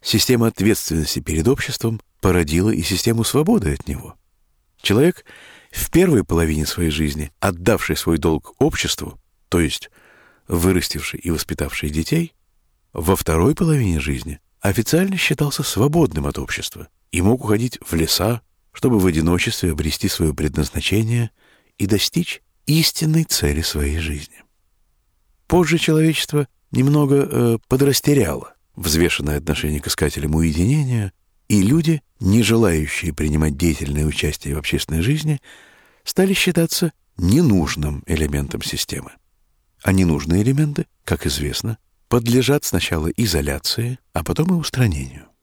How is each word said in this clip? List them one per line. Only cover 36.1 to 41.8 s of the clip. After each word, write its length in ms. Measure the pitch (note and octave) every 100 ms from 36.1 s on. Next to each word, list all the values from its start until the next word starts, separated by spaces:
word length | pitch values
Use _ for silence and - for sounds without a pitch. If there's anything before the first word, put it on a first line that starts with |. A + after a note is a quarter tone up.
| - F#3+
считаться 580 | F#3+ - F3 E3 - E3+ - _ -
ненужным 840 | F2 B2+ E3+ F#2+ D2 - D2 C#2+ -
элементом 540 | E2 D2+ C#2+ C#2+ -
системы. 480 | - - - - - - _ _ _ _ _ _
А 80 | -
ненужные 480 | F#2+ F2+ D2 D2 F2+
элементы, 460 | G#2+ C3+ D3+ C#3+ - _
как 240 | - - -
известно, 500 | C#2+ C#2+ B1+ A2 A2